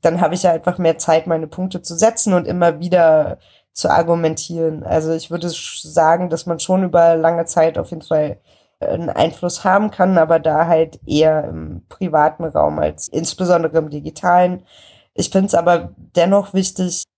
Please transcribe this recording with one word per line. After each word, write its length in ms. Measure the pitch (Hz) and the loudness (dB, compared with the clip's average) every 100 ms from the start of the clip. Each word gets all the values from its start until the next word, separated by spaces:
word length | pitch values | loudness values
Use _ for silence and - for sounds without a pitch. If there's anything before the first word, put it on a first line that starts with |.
dann 180 | 170 175 | 0 0
habe 160 | 165 180 | 0 2
ich 80 | |
ja 80 | 190 | 0
einfach 260 | 165 180 180 | 0 -2 0
mehr 200 | 170 160 | 0 0
Zeit, 300 | - 160 160 | 0 0 0
meine 200 | 165 156 | -4 -4
Punkte 340 | - 185 185 | -8 -8 -8
zu 160 | - 170 | -10 0
setzen 360 | 214 226 - | 0 2 0
und 120 | 180 - | 0 0
immer 360 | 180 170 151 | 0 0 0
wieder 580 | 170 180 165 156 151 - _ _ _ | 0 2 4 4 0 -6 _ _ _
zu 180 | - - | -6 0
argumentieren. 920 | - 165 170 160 156 - 170 165 156 | 2 2 0 0 -2 -8 -4 -4 -4
Also 300 | - 160 160 | -2 -2 0
ich 180 | 165 - | -6 -6
würde 160 | 165 175 | -8 -6
sch-, 400 | 170 - - 160 | -8 -12 -14 -4
sagen, 420 | 160 156 170 180 | 2 4 2 0
dass 160 | 160 175 | -6 -4
man 140 | 165 | -6
schon 240 | - 185 | 0 0
über 320 | 185 170 170 165 | 2 4 4 4
lange 300 | 165 170 165 | 2 0 -2
Zeit 320 | - 165 160 | 0 0 0
auf 120 | - | -8
jeden 140 | 165 | -10
Fall, 340 | - 160 151 - _ _ _ _ | -4 -2 -2 -6 _ _ _ _
äh, 80 | - | -6
einen 220 | - 170 | -4 -4
Einfluss 540 | - 165 - 180 - | 0 -2 -2 -8 -2
haben 260 | 190 196 214 | 0 2 0
kann, 280 | - 190 185 | 0 2 4
aber 220 | 160 165 | 4 2
da 280 | 156 151 165 | 2 0 2
halt 320 | 165 160 - - | 2 0 -4 -4
eher 380 | 147 156 156 - | 2 4 2 -4
im 380 | 160 156 87 _ | -10 -12 -14 _
privaten 560 | - 180 151 151 156 | -8 -2 2 2 0
Raum 340 | 160 - 76 156 | -4 0 0 0
als 300 | 151 151 - | -4 -4 -8
insbesondere 680 | - 170 - 185 170 165 160 | -6 -6 -4 0 0 2 -2
im 120 | 151 | -4
digitalen. 760 | 147 147 156 185 175 180 180 _ _ - _ _ | -10 -12 -6 2 4 2 -2 _ _ -20 _ _
Ich 160 | - 180 | -8 -2
find's 260 | 196 196 170 | 0 2 2
aber 380 | 170 175 175 - | 2 0 -2 -16
dennoch 560 | - - 170 202 196 | -6 0 2 2 0
wichtig 500 | 190 185 - 180 180 - | -4 -4 -4 -6 -6 -12